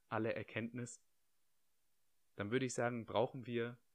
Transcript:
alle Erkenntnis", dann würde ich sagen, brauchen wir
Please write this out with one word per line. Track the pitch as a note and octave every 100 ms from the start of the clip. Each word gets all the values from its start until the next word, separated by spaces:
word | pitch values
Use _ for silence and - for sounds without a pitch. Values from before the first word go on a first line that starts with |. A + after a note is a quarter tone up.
| _
alle | A2+ A2+
Erkenntnis", | A2 A2 - A#2 B2 A#2+ - _ _ _ _ _ _ _ _ _ _ _ _ _ -
dann | G2+
würde | B2+ B2+
ich |
sagen, | - A#2+ A#2+ A2
brauchen | G2+ B2 C3+ A#2+
wir | A#2 A#2 B2 _